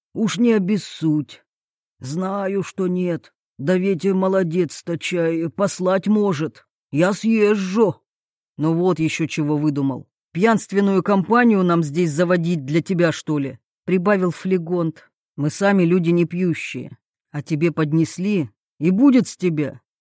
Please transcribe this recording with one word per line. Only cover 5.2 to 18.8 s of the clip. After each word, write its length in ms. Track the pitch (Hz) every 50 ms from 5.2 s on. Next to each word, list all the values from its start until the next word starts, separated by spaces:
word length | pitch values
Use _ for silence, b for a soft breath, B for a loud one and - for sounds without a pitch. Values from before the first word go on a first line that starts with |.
| 165 165 165 165 165 160
послать 580 | - - 202 190 - - 180 180 190 190 185 196
может, 580 | 214 214 208 202 175 135 160 147 - - - _ _ _ _ _
я 220 | - 143 175 190 208
съезжу". 840 | - - 226 226 220 208 208 214 208 190 185 185 226 220 185 - - _ _ _ _ _ _ _ _ _ _ _ -
"Ну 160 | 147 160 165
вот 260 | 165 175 185 170 151
ещё 280 | 160 156 - - 165 139
чего 300 | - - 151 147 151 147
выдумал. 500 | 151 151 143 143 139 135 127 123 - _ _ _ _ _
Пьянственную 720 | - 165 196 233 226 190 - - 190 202 202 196 196 190 165
компанию 600 | - 208 190 185 190 220 240 247 240 214 196 185
нам 200 | 175 170 170 160
здесь 280 | 143 139 170 180 165
заводить 540 | 143 147 180 170 185 180 160 170 180 156 135
для 160 | 135 151 165
тебя, 300 | 151 - 190 165 170 165
что 260 | 147 - - - 156 147
ли?" 220 | 139 131 - - _ _ _ _ _
прибавил 460 | - 180 190 175 208 208 190 185 180
Флегонт. 760 | 160 - - 190 185 180 165 160 180 175 170 160 160 - - _ _ _ _ _ _
"Мы 140 | - 139 151
сами 340 | - - 196 196 196 190 175
люди 260 | 165 175 190 165 165
не 160 | 175 170 175
пьющие, 720 | 165 175 175 185 175 151 - - - - 127 123 143 - - _ _ _ _ _ _
а 120 | - 147 135
тебе 280 | - 165 143 165 170
поднесли, 800 | 156 - 156 147 151 165 160 156 - - 180 208 208 185 147 117 - _ _ _ _
и 100 | -